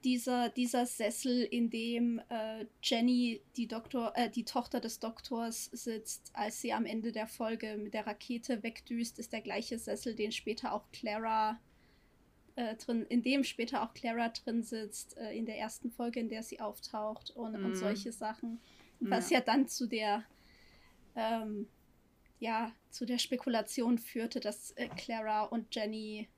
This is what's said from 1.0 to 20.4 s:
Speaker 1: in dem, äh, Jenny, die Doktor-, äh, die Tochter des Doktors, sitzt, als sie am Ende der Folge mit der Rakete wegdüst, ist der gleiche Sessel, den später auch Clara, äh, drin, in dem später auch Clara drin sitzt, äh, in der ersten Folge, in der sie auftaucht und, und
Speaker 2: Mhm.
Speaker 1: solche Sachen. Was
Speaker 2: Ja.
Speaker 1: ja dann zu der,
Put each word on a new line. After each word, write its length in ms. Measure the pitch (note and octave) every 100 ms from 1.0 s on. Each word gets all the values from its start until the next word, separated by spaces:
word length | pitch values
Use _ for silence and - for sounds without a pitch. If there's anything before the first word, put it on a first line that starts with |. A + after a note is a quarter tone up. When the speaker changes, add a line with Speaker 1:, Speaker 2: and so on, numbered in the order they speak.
| G#3+ A#3 C4+ B3
Speaker 1:
in 260 | A#3 A#3+ A#3
dem, 500 | A3+ A3+ A#3 A#3+ A#3 -
äh, 340 | A#3 A3 A3 A3 _
Jenny, 600 | - A#3 A#3+ B3 A#3+ A3+ - -
die 80 | A3+
Doktor-, 440 | A3+ A3+ C4 A#3 -
äh, 140 | A#3
die 160 | A#3 A#3
Tochter 340 | C#4 B3 -
des 200 | A3 -
Doktors, 680 | A3+ A3+ - A#3 A#3 A#3 -
sitzt, 640 | B3 - A3 A3 - -
als 300 | - G#3+ A3
sie 100 | A#3+
am 140 | A3 A3+
Ende 260 | A3 A3+
der 140 | A3 A3
Folge 500 | - A3 A3+ A3 G#3+
mit 160 | G#3
der 140 | G#3+ G#3+
Rakete 560 | G#3+ - A#3+ - A#3+
wegdüst, 560 | A3+ A3+ - A#3 A#3 -
ist 160 | -
der 80 | A3+
gleiche 360 | A3 G3+ A3+ A#3
Sessel, 360 | - G#3+ -
den 180 | G#3+ G#3
später 400 | A3+ - A3 A#3
auch 180 | G#3+ -
Clara, 680 | - A#3 G#3+ A3+ A3 G#3+ A3+ _ _ - - _ _ _ _ _ -
äh, 180 | A#3+ A3+
drin, 280 | - A#3 -
in 120 | A#3+
dem 220 | B3 C#4
später 380 | C4+ - A#3 B3+
auch 100 | A3+
Clara 380 | - A#3+ A3+ A#3
drin 320 | A#3 - A#3
sitzt, 560 | A#3 A3+ G#3+ - - -
äh, 180 | A3 G#3+
in 80 |
der 140 | A3+ G#3+
ersten 320 | A3 - A#3
Folge, 300 | A3+ A#3+ A#3
in 100 | A3+
der 120 | A3+
sie 180 | A3+ -
auftaucht 680 | G#3+ - - A3 G#3+ G#3+ - -
und, 180 | A3+
und 180 | A3 F#3+
Speaker 2:
Mhm. 40 | F#3
Speaker 1:
solche 360 | G3+ G#3+ G#3+
Sachen. 460 | A3+ A3 A3+ A#3 A3+ - - - -
Was 300 | - A#3+ -
Speaker 2:
Ja. 120 | D#4+
Speaker 1:
ja 40 |
dann 240 | A#3+ A#3 C4
zu 180 | - A#3+
der, 380 | A3+ G#3+ G#3 A3 -